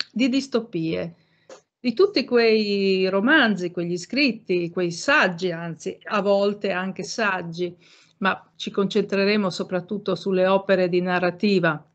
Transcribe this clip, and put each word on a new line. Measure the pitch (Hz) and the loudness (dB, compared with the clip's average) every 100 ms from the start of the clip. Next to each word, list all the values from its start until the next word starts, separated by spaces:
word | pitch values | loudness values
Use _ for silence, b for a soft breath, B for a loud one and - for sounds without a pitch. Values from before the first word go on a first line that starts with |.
| - | -8
di | 214 262 | 0 0
distopie, | 269 269 233 220 175 160 180 170 - B B B B _ _ | 0 0 -4 -4 -6 -4 -4 -6 -12 B B B B _ _
di | 247 | -4
tutti | 226 403 311 | 2 2 2
quei | - 240 226 220 208 202 196 190 185 | 2 4 4 4 2 2 2 2 2
romanzi, | 196 233 311 233 180 175 | 2 4 4 4 2 -4
quegli | 175 170 175 | -4 -4 -6
scritti, | - 254 285 - - 180 170 | -4 0 0 0 -2 -2 -2
quei | 185 175 | -2 -4
saggi, | 170 - 294 196 175 185 | -2 2 2 2 0 -6
anzi, | 165 170 160 185 - | -6 -8 -10 -10 -12
a | 160 208 | -4 -2
volte | 196 202 202 208 202 | 2 2 0 -2 -4
anche | 180 190 185 | -4 -6 -8
saggi, | 180 - 208 185 170 165 175 175 b b b - | -10 -4 -2 -4 -6 -8 -8 -8 b b b -4
ma | 190 - - - | -2 -2 -10 -12
ci | 214 | -6
concentreremo | 202 196 208 202 196 196 208 190 | -2 0 0 -2 0 0 2 0
soprattutto | 175 190 180 175 208 202 | -4 -6 -6 -6 -8 -4
sulle | 185 196 185 185 | -4 -2 2 2
opere | 190 190 190 180 | 2 2 2 2
di | 180 | 0
narrativa, | 180 180 180 175 208 190 165 151 - | 0 0 0 0 2 4 2 0 -8